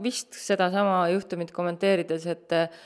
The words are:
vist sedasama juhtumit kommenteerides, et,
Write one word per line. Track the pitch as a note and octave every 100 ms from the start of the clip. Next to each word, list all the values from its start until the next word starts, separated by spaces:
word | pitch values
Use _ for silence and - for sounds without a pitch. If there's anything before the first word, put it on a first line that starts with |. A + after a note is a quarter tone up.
vist | A3+ B3 -
sedasama | - - G3 F3+ G3 G3+ F#3 E3+
juhtumit | F#3+ F#3+ F3 E3+
kommenteerides, | - F3 E3+ G3 F#3+ E3+ D#3+ E3+
et, | E3+ - E3 E3 -